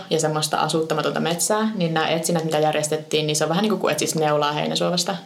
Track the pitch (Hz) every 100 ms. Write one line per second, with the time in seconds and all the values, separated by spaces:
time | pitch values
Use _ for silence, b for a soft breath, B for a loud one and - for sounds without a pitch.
0 | - 156 156 151 147 156 151 160 160 156
1 | 147 147 156 175 - 214 220 196 165 160
2 | 151 165 165 170 156 151 151 156 151 151
3 | - 151 151 151 156 175 214 180 - 151
4 | - 160 151 151 147 151 160 160 175 180
5 | - 190